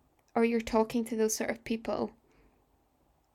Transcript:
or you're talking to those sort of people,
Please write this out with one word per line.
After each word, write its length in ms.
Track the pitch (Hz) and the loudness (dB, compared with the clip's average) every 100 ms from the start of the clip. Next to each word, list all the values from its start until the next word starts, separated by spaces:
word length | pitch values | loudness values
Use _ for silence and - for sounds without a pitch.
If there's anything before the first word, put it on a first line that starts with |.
| _ _ _ | _ _ _
or 100 | 233 | 2
you're 160 | 233 233 | 2 2
talking 440 | 226 220 220 233 | 2 2 2 0
to 120 | 226 220 | -2 0
those 200 | 220 - | 0 0
sort 140 | 220 | -4
of 120 | 220 | -6
people, 480 | - 226 214 - 214 - _ _ _ _ _ _ _ _ _ _ _ | -4 -6 -4 -4 -4 -8 _ _ _ _ _ _ _ _ _ _ _